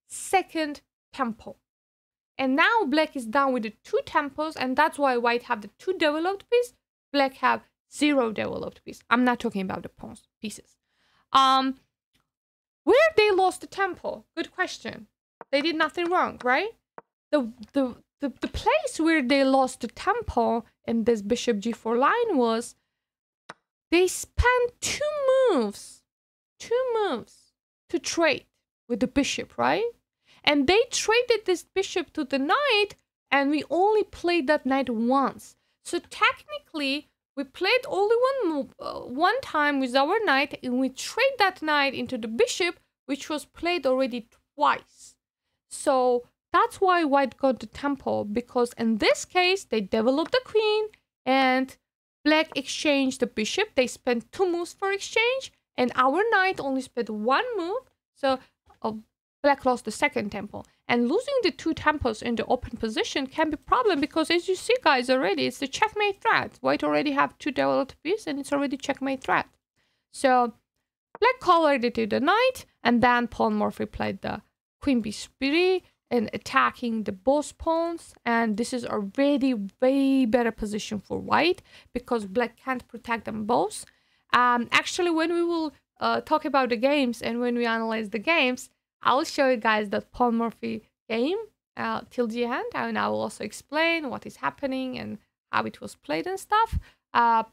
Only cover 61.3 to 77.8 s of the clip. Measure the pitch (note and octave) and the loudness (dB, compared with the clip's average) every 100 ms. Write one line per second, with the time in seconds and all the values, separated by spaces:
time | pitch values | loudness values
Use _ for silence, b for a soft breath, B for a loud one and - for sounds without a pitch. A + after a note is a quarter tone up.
61.3 | C5+ F4 - E4 - D4+ D4+ B3+ G#3+ A#3+ | 0 0 -2 -4 0 0 0 -2 -2 -4
62.3 | A3+ - B3+ - A#3 A3 B3+ - D#4 C4 | -2 0 -2 -4 -8 -4 -4 -4 -4 -4
63.3 | - D#4+ D4+ - A#4 A4+ D4 D4+ E4 D#4+ | -2 -2 -2 0 2 2 2 0 0 0
64.3 | F4 F#4+ F#4 - A#4+ D#4 C4 B3 C4 F4 | 0 0 -2 0 2 2 2 2 2 2
65.3 | E4 B3+ - C4+ - G#4+ G#4 G#4 G4 A4+ | 0 -2 -4 -8 -2 -2 0 -2 0 2
66.3 | F4 - - C4 C#4+ D4+ D4 D4 C4+ C#4+ | 2 0 -4 -2 0 0 0 0 0 -2
67.3 | - D4+ C#4 C4+ C4+ C4+ - D4+ G#4+ D#4+ | -4 -6 -2 0 0 -2 -6 -6 -4 -4
68.3 | C#4+ C4+ C#4+ C#4+ C4+ - - C4+ C4+ - | -8 -4 -2 -2 -4 -6 -4 -6 -4 -2
69.3 | C4+ - _ _ _ _ _ _ - C4 | -2 -2 _ _ _ _ _ _ 0 4
70.3 | B3 A#3+ - _ _ _ _ _ - A#4+ | 4 2 -4 _ _ _ _ _ 0 2
71.3 | B4 F4+ E4+ D4+ C#4 A#3+ A#3 G#3+ A3 D4 | 4 4 4 4 2 0 -2 -2 0 2
72.3 | G#4+ B4+ - - _ A#3 A#3+ B3 A#3+ A#3+ | 2 2 -2 -10 _ 0 4 4 4 0
73.3 | - A3+ G#3+ G#3 - G#3+ - G#3+ G3 G3+ | 0 0 2 -2 -4 -8 -4 -6 -4 -8
74.3 | G3+ - _ _ _ D4 A#3+ G#3+ - - | -10 -12 _ _ _ 0 0 -2 -8 -14
75.3 | - C4+ D#4+ F#4 F#4 b b - A#3+ G#3+ | -6 -2 2 2 0 b b -4 -2 -2
76.3 | G#3 - C4 A#3+ - A#3+ A3+ G#3 F#3+ C4 | -6 -2 0 0 -2 -6 -6 -6 -4 0
77.3 | D4 C#4+ - D#4+ E4 | 0 -2 -6 -2 -2